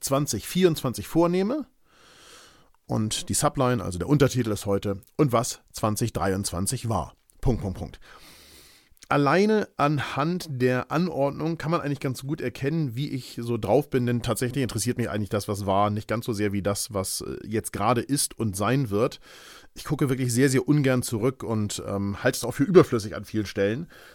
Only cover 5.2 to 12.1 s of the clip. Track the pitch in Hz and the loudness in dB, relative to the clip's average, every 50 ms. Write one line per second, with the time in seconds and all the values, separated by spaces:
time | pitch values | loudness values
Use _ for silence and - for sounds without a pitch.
5.2 | 156 131 120 113 120 - - - _ _ - - - 107 107 - 120 110 - - | 2 4 4 2 0 0 -4 -10 _ _ -8 -4 -2 -2 0 0 -2 -2 -2 -2
6.2 | 87 98 95 101 98 - - 87 98 - 135 120 - 113 110 87 73 - - _ | 0 0 0 0 -2 -4 -4 -4 -2 -2 -4 -4 -4 -2 -2 -2 -4 -6 -10 _
7.2 | _ _ _ _ - 131 113 - - 98 85 - 82 - - - - - - - | _ _ _ _ 0 0 0 0 -2 -6 -6 -8 -10 -12 -12 -16 -20 -20 -20 -20
8.2 | - - - - - - - - - - - _ _ _ _ _ - - 135 143 | -20 -20 -20 -20 -20 -20 -20 -20 -20 -20 -20 _ _ _ _ _ -4 0 2 2
9.2 | 143 135 151 185 208 214 220 214 - - _ - 139 147 156 139 120 - - 135 | 4 4 4 6 6 4 4 2 0 -2 _ 0 2 2 2 0 -2 -4 -2 -2
10.2 | 143 165 180 175 - - 135 120 127 127 127 127 - - 135 156 180 170 - 131 | -2 -2 -2 -4 -6 -6 -2 0 2 2 2 0 -2 -2 0 0 0 0 0 0
11.2 | 139 139 143 131 151 165 165 - 143 156 170 160 - 143 143 - - 139 | -2 -2 -2 -2 -4 -4 -4 -4 -2 0 0 0 0 -2 -4 -2 -2 -4